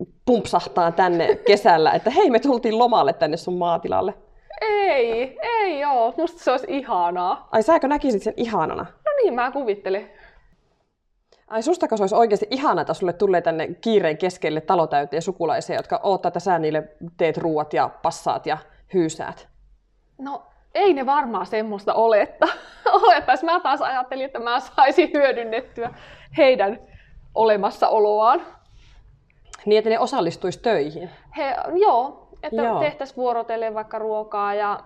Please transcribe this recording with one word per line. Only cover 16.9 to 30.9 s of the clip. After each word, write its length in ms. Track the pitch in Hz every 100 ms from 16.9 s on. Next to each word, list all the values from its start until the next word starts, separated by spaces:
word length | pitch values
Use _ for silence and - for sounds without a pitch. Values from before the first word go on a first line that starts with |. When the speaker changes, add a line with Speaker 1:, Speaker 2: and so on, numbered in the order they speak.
| - 165 -
Speaker 1:
teet 200 | 165 160
ruuat 360 | 160 151 151
ja 160 | 156 120 -
passaat 440 | 165 - - - 160
ja 120 | 156 - _ _
hyysäät? 540 | 190 160 - - - - _ _ _ _ _ _ -
Speaker 2:
No, 260 | 269 277 - _ _ 320
ei 180 | 403
ne 120 | 277 254
varmaan 400 | 285 262 202 185
semmoista 480 | 220 220 202 202
oletta-, 540 | 190 226 208 262 - 330 - - -
<laughs> 200 | - 381
olettaisi. 420 | 415 302 294 254 330
Mä 140 | 349
taas 220 | 302 277
ajattelin, 440 | - 254 254 269 254
että 140 | 240
mä 200 | 233 247
saisin 500 | - - 277 294 302
hyödynnettyä 800 | 311 277 233 226 220 - - 233 - - - - -
heidän 420 | 269 254 196 233 - - _ - - -
olemassaoloaan. 1080 | 220 208 202 - - 220 208 214 220 330 - - _ - - - - _ _ _ _ - 202
Speaker 1:
Niin, 120 | 214
että 120 | 220
ne 100 | 220
osallistuis 580 | 254 269 165 - 185 -
töihin? 520 | 240 196 143